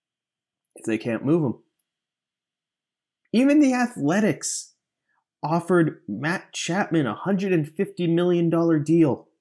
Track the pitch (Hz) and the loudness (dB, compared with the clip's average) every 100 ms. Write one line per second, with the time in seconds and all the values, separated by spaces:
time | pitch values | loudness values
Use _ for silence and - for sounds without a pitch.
0 | _ _ _ _ _ _ _ - - 110 | _ _ _ _ _ _ _ -12 -6 -4
1 | 127 113 135 170 143 - _ _ _ _ | -4 -4 0 0 0 -6 _ _ _ _
2 | _ _ _ _ _ _ _ _ _ _ | _ _ _ _ _ _ _ _ _ _
3 | _ _ _ 208 269 294 277 247 240 131 | _ _ _ 0 4 4 4 2 -2 -2
4 | 139 185 214 - - - - _ _ _ | 0 2 2 0 -6 -10 -12 _ _ _
5 | _ _ _ _ 151 165 170 180 156 - | _ _ _ _ -4 -2 2 2 2 -2
6 | - 104 143 185 - - - 175 202 165 | -10 -6 -4 -6 -8 -12 -6 -4 0 0
7 | 127 107 175 196 196 180 147 - 196 - | -2 -4 -4 -2 0 -2 -2 -6 -6 -4
8 | 175 165 175 175 170 165 170 160 143 170 | 0 0 2 2 2 2 2 0 2 4
9 | 156 107 - _ | 4 2 -6 _